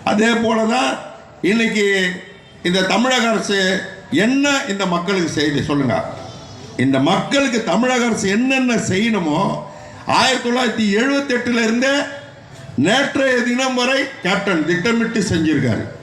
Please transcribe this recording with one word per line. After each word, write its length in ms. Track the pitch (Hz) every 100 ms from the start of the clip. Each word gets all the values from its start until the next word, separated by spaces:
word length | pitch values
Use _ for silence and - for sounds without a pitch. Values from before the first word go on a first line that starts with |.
அதே 280 | - 208 220
போல 340 | 226 226 220 220
தான் 300 | 240 262 214 - - - -
இன்னைக்கு 720 | 165 226 226 196 202 196 185 180 - - - -
இந்த 180 | 175 185
தமிழக 480 | 180 190 254 254 233
அரசு 520 | 214 - 202 185 190 - - -
என்ன 480 | 139 214 269 285 277 190
இந்த 180 | 196 190
மக்களுக்கு 440 | 170 175 190 160
செய்து 340 | 147 147 143
சொல்லுங்க. 420 | 120 143 131 92 - - - - - - - -
இந்த 220 | 127 135
மக்களுக்கு 640 | 143 196 - 277 277 233
தமிழக 420 | 190 175 254 254 240
அரசு 240 | 196 190
என்னென்ன 440 | 202 262 262 254
செய்யணுமோ, 840 | 226 156 190 226 214 165 147 202 - - - - - -
ஆயிரத்தி 440 | 208 240 247 240
தொள்ளாயிரத்தி 500 | 240 214 202 214 196
எழுபத்தெட்டுல 640 | 269 277 277 247 240 240
இருந்தே 340 | 226 233 269 285 - - - - - - - -
நேற்றைய 680 | 151 240 277 285 269 247
தினம் 340 | 240 247 262 247
வரை 280 | 247 269 285 -
கேப்டன் 420 | 180 196 208 175 151
திட்டமிட்டு 540 | 175 202 233 226 233
செஞ்சிருக்காரு. 680 | 180 175 156 147 120 117 - -